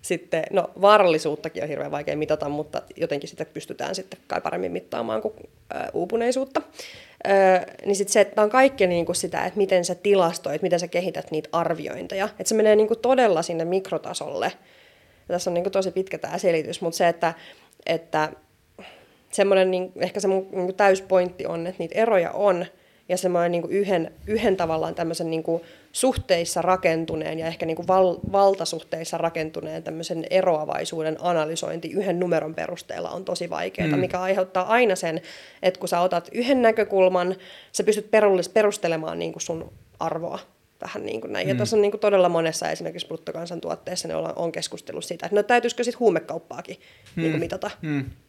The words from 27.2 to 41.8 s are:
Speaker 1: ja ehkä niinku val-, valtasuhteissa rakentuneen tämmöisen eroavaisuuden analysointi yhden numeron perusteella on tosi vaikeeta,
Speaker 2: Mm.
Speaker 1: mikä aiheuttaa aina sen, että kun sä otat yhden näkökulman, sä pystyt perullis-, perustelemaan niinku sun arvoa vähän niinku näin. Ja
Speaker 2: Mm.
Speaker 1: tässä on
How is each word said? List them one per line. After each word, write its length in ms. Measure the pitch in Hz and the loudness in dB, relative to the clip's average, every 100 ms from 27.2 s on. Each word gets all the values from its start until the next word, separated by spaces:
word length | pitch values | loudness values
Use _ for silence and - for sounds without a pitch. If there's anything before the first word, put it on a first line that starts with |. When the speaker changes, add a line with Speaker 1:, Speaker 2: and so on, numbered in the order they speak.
| 156 160 | -6 -6
Speaker 1:
ja 80 | 160 | -6
ehkä 180 | 165 165 | -6 -4
niinku 180 | 160 180 | -4 2
val-, 280 | 185 185 175 - | 4 4 2 -2
valtasuhteissa 840 | 196 196 196 165 160 - 160 165 165 | 4 4 4 -4 -6 -8 -8 -6 -4
rakentuneen 680 | 165 165 156 160 156 160 | -4 -2 -6 -8 -10 -10
tämmöisen 420 | 165 160 165 165 - | -10 -10 -6 -6 0
eroavaisuuden 880 | 185 185 156 151 - 160 165 156 156 | 2 4 2 -2 -4 -6 -4 -4 -2
analysointi 720 | 175 170 156 165 - 165 160 | 0 0 0 -4 -6 -6 -4
yhden 280 | 180 196 175 | -4 -2 -2
numeron 360 | 180 160 156 160 | 0 0 -2 -6
perusteella 540 | 160 175 - - 82 | -8 -8 -10 -8 -8
on 160 | 175 190 | -8 -6
tosi 240 | 175 170 | -6 -6
vaikeeta, 460 | 156 180 - 165 147 | -4 -6 -4 -2 0
Speaker 2:
Mm. 40 | |
Speaker 1:
mikä 200 | 180 180 | 0 -2
aiheuttaa 440 | 185 196 185 185 185 | 0 0 0 -2 2
aina 280 | 226 240 185 | 4 4 2
sen, 260 | 170 160 - - - - | -2 -4 -10 -20 -20 -2
että 160 | 185 185 | -2 0
kun 100 | - | -2
sä 100 | 175 | 0
otat 300 | 180 175 - | 2 0 -4
yhden 300 | - 240 262 | -4 2 4
näkökulman, 760 | 226 226 208 196 185 185 180 185 - - - | 4 4 2 4 4 4 0 -4 -12 -20 -8
sä 120 | - | 0
pystyt 280 | 208 208 208 | 0 0 2
perullis-, 380 | 220 208 185 175 | 4 6 4 2
perustelemaan 680 | 220 208 202 165 160 160 165 | 2 2 2 -2 -2 -4 -6
niinku 200 | 165 165 | -6 -6
sun 340 | - 165 - - _ _ | -8 -8 -8 -18 _ _
arvoa 400 | 165 160 170 - - _ _ _ | -4 -4 -6 -10 -14 _ _ _
vähän 240 | - - 104 | -12 -8 -8
niinku 220 | 113 - | -8 -6
näin. 200 | 101 - | -4 -2
Ja 60 | |
Speaker 2:
Mm. 40 | 123 | 0
Speaker 1:
tässä 180 | - | 2
on 60 | 220 | 4